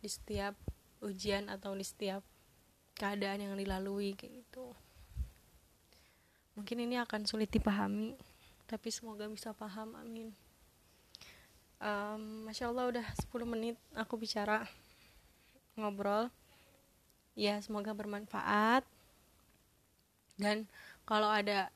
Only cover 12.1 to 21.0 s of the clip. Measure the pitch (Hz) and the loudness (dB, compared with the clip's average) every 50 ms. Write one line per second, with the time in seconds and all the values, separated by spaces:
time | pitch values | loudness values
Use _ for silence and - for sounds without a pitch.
12.1 | 214 214 220 214 220 220 220 220 220 - 254 240 240 247 247 247 240 240 226 - | -4 -6 -6 -8 -10 -10 -10 -8 -6 -2 -2 0 0 2 2 2 2 0 -2 -2
13.1 | - - - - - 240 233 233 233 226 220 233 233 - - - - 214 226 - | -2 -2 -4 -2 -2 -4 -2 0 -2 0 0 -2 -4 -4 -10 -14 -4 -4 -2 -2
14.1 | - 220 220 214 - 220 208 208 214 214 226 - - - - - - - - - | -2 -4 -2 -2 -2 0 2 2 2 2 2 -2 -12 -18 -20 -20 -20 -20 -20 -20
15.1 | - - - - - _ - - - - _ _ _ - 220 208 202 196 202 202 | -20 -20 -20 -20 -20 _ -20 -20 -20 -20 _ _ _ -2 -2 -2 -2 0 2 4
16.1 | 202 214 226 254 - - - - - - - - - - _ _ _ _ _ _ | 4 4 2 2 -2 -10 -20 -20 -20 -20 -20 -20 -20 -20 _ _ _ _ _ _
17.1 | _ _ _ _ _ - 208 202 208 208 208 - 214 208 202 214 214 202 208 208 | _ _ _ _ _ 2 2 2 2 2 -2 -4 -4 -2 -2 -2 -4 -4 -4 -4
18.1 | 208 202 214 202 - 202 - - 202 208 214 220 233 262 269 - - - - - | -4 -6 -6 -6 -6 -2 2 4 6 6 8 8 8 6 4 2 -16 -20 -20 -20
19.1 | - - _ _ _ _ - _ _ _ _ _ _ _ _ _ _ _ _ _ | -20 -20 _ _ _ _ -20 _ _ _ _ _ _ _ _ _ _ _ _ _
20.1 | _ _ _ _ - - 202 208 208 214 220 202 - - - - - - | _ _ _ _ -8 0 2 2 2 2 0 -6 -12 -18 -18 -18 -20 -16